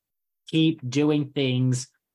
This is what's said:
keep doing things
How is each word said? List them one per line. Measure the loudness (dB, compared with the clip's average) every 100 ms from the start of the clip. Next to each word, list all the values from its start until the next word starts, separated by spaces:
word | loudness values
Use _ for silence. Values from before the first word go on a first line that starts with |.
| _ _ _ _ -4
keep | 0 0 0 -4
doing | 0 2 0 -2
things | -2 -2 0 0 -2 -6 _ _